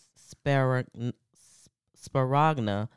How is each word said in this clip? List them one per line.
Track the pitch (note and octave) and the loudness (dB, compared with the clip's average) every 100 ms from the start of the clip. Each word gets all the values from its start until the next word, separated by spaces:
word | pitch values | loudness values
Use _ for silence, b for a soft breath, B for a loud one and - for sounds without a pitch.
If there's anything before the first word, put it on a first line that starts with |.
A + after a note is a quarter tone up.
| _ _ | _ _
Spar-, | - - C#3+ C#3 C3 B2+ - - A#2+ - _ _ _ - - _ _ _ | -20 -8 -2 0 2 0 -4 -8 -8 -8 _ _ _ -20 -20 _ _ _
Sparagna, | - C3+ C3 C#3+ D#3 D3 G#2+ G2+ A2+ | -6 -2 0 2 2 2 -2 -2 -4